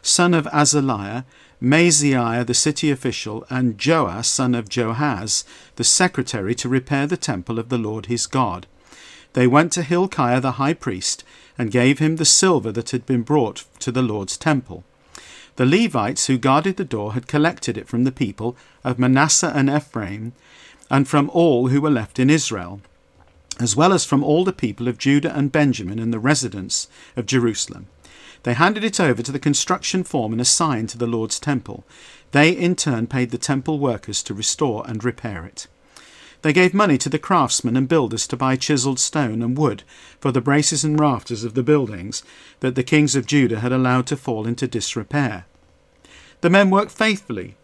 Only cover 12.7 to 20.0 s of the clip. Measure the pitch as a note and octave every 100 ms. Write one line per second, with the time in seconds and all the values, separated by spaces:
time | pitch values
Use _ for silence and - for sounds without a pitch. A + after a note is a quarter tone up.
12.7 | G#2+ A2+ B2 - C3 A2+ D3+ A2+ - -
13.7 | _ - B2+ B2+ G#2 F#2+ - D#3+ C#3+ -
14.7 | E2+ - _ _ - - - - - C3
15.7 | F3 A#3 C3 G#2 C#3+ - C3 C3 C#3 E3+
16.7 | F#3 F3 A2 G#2 A2 - D3+ D#3 F3 -
17.7 | A2 - A#2 B2+ C3 A#2 G2 A2+ B2 _
18.7 | _ C3 B2 B2+ C3 D3 - F3 D3 C3+
19.7 | D3 D3 A#2